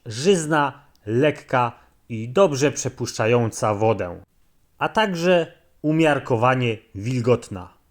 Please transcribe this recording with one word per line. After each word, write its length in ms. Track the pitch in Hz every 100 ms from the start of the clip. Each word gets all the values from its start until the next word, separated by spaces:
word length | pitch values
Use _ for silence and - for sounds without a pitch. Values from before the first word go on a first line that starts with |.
| 120
żyzna, 720 | 110 160 185 151 156 139 - _ _ 104
lekka 680 | 117 151 147 - 131 120 - _ _ -
i 200 | 113 117
dobrze 440 | 127 196 135 143
przepuszczająca 1000 | - - - 120 - 113 120 113 - 110
wodę, 460 | 101 110 101 90 90 - _ _ _ _ -
a 100 | 151
także 640 | 226 214 170 175 180 156 - _ _
umiarkowanie 920 | 151 160 156 139 - 120 120 131 123 107 _
wilgotna. 800 | 98 110 131 120 117 - 95 87 _ _